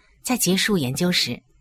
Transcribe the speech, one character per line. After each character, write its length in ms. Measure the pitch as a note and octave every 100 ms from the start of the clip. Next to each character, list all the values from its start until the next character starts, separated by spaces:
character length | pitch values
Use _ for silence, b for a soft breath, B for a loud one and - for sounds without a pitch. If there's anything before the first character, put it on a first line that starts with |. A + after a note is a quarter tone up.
| b b
在 160 | - B3
结 180 | F3 F#3
束 220 | - G3
研 160 | B2
究 180 | C3+ F3+
时， 300 | F3+ - A#2+ - _